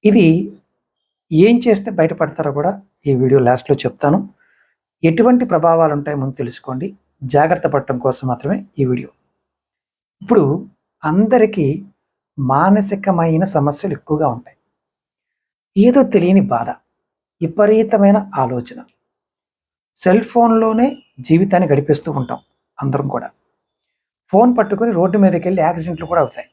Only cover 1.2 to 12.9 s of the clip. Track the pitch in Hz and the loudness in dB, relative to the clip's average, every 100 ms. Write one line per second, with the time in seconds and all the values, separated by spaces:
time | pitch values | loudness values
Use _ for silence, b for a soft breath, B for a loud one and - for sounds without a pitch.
1.2 | _ 160 196 240 240 202 226 185 160 165 | _ 2 4 4 2 -2 0 0 0 -2
2.2 | 156 - 147 139 165 202 _ _ 143 131 | -6 -4 -6 -2 -4 -6 _ _ -4 0
3.2 | 131 135 120 127 - 143 - - 143 175 | 2 2 2 0 -2 -2 -2 -2 0 0
4.2 | 202 _ _ _ _ _ _ _ 165 165 | -4 _ _ _ _ _ _ _ -2 2
5.2 | 233 247 247 170 165 165 160 147 143 147 | 2 2 0 0 2 2 0 -2 -6 -6
6.2 | 135 135 120 - - 127 185 202 _ _ | -8 -8 -10 -10 -10 -10 -10 -14 _ _
7.2 | 131 143 160 175 156 143 - 127 127 127 | -2 0 2 0 -2 -4 -4 -4 -4 -4
8.2 | 131 127 139 98 98 - 131 123 - _ | -6 -6 -4 -6 -8 -4 -2 -2 -6 _
9.2 | _ _ _ _ _ _ _ _ _ _ | _ _ _ _ _ _ _ _ _ _
10.2 | 190 233 139 165 - _ _ _ 156 170 | 0 2 2 -2 -8 _ _ _ -4 0
11.2 | 220 247 214 208 139 165 - _ _ _ | 2 2 2 0 -4 -4 -10 _ _ _
12.2 | _ - 131 135 175 208 202 | _ -8 -2 2 2 2 0